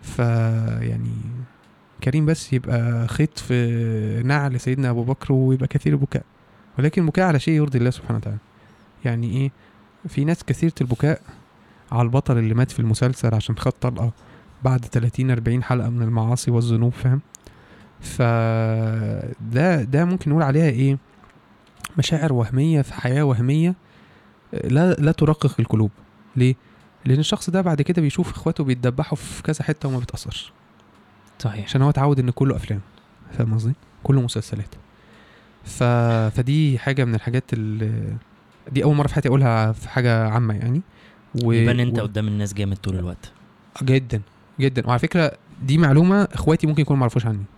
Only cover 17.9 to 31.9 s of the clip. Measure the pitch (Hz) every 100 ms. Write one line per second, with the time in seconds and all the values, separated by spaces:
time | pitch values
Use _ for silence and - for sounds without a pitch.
17.9 | _ - - 123 117 113 113 113 110 113
18.9 | 110 107 107 - - 110 120 170 165 117
19.9 | 143 175 185 151 147 147 139 160 120 135
20.9 | 139 _ _ - _ _ _ _ _ -
21.9 | - 139 160 156 127 110 127 156 156 135
22.9 | - 127 135 147 117 123 147 170 185 _
23.9 | - - - _ _ _ - - 127 180
24.9 | 175 151 160 151 156 143 - 117 110 107
25.9 | - - _ - - 127 131 _ - -
26.9 | _ - 131 156 214 - 180 180 151 143
27.9 | 180 151 - 180 - - 165 139 123 123
28.9 | 127 151 151 - - - 156 - 151 143
29.9 | 131 120 - - - - _ _ _ _
30.9 | _ _ _ _ _ 120 104 101 135 135